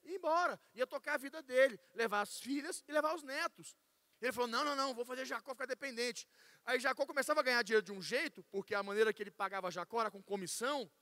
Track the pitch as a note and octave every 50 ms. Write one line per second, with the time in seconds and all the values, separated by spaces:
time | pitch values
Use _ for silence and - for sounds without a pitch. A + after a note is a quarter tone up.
0 | _ D4+ F4+ G4 F4 D#4 D#4+ E4+ F4+ E4 B3 - _ _ _ G#3+ B3+ - - C#4
1 | - D4+ D4 C#4 B3+ C#4 C#4+ D#4+ D4 C4 B3+ B3+ C4+ C4+ A3 - _ _ _ G#3
2 | A3+ A3+ G#3 G#3 G#3 - - - - A#3 C#4 D4 C4+ E4 - - - - D4 D4+
3 | D4 D#4 E4 E4+ D4 C4 C4+ D4 E4+ E4 _ - D#3+ - - _ _ _ _ _
4 | _ _ _ _ - B3+ A3 A3+ B3 A#3 A3+ B3 D4 D4 C#4+ C4+ C4+ C#4 B3+ A3+
5 | A#3+ B3 B3+ B3+ C4 B3+ C4+ A#3 - C#4+ B3+ - C4+ B3+ C4 - C#4 C#4 B3 A3+
6 | A#3 B3 F3 - - _ _ _ - - - _ _ - B3+ B3+ A#3 C4 C4 -
7 | C#4 - D#4 C#4+ B3+ - D4+ D4+ C#4+ B3+ B3 A#3+ A#3 F#3+ A3+ G#3+ G3+ F3+ G3+ G3
8 | F3 D3 G#3+ C4+ E4 - _ G#3 F3 _ - G3 F#3+ - G#3 G3+ G3 G3 G3+ G#3
9 | A3 A3 G#3 - G#3 G3+ - - G3+ F#3+ G3 G3 F#3 F3+ D#3 F3+ F3 _ - A#3
10 | A3+ G#3+ G3+ G3 F#3+ - G3 G3+ F#3 E3 - - A3 C4 D4 C#4+ A3+ E3+ _ _